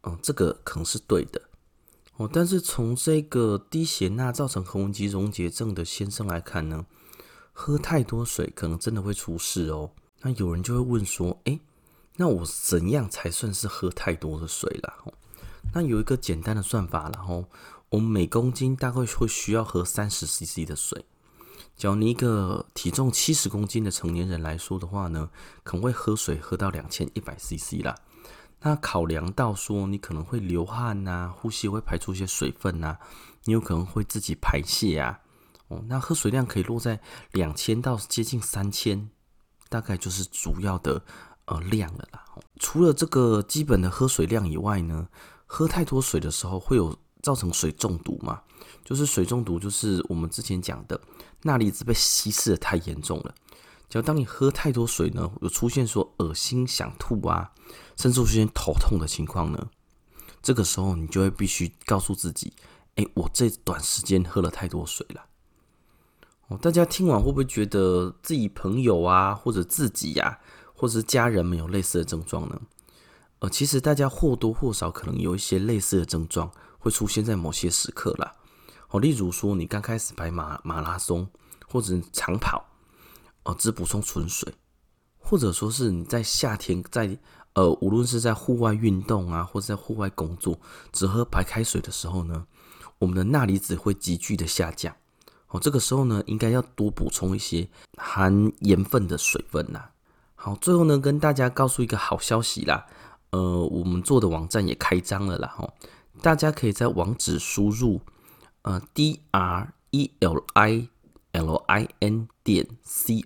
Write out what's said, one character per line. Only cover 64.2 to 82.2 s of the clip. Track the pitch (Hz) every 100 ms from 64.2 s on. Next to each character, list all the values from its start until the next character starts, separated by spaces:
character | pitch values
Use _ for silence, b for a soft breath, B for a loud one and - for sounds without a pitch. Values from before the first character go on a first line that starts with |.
喝 | 85 -
了 | 85
太 | - 92
多 | 90 78
水 | - -
了。 | - - _ _ _ _ b b b b b b b _
哦， | 101
大 | 170
家 | 170 170
听 | - 185
完 | 113
会 | 139
不 | 139
会 |
觉 | 131 - 104
得 | 101 92 90 90 -
自 | -
己 | 151 104
朋 | - 95 117
友 | 123 90
啊， | 87 92 98
或 | 104 120
者 | 104
自 | 85 - 127
己 | - 80 -
啊， | - 110 B B B
或 | - 123
者 |
是 | 113
家 | 110 131 120
人 | 104
们 | 87 85
有 | 80
类 | 98
似 | 90 87
的 |
症 | 85 80
状 | 80 82 80
呢？ | - - _ b b b b b _
呃， | 95
其 | - 143
实 | 135
大 | 147
家 | 143 139
或 | - 156
多 | 120 113
或 | 113 127
少 | 107 85
可 | - -
能 | -
有 | 87
一 | 92
些 | - 95
类 | 104 110
似 | - 95
的 | 82
症 | 82 80
状 | - 82 B B B
会 | 113
出 | - 104
现 | -
在 | 110 101
某 | 82
些 | - 90
时 | - -
刻 | - -
啦。 | - - - B B B B B
哦， | 101
例 | 143
如 | 131 92
说 | 90 101
你 | 98 80
刚 | 104
开 | 107 113
始 | -
跑 | - 82
马-， | 85 76 76
马 | - 80
拉 | 78 87
松 | - 87 95 _ B B B
或 | 127
者 | 101 92 87
长 | -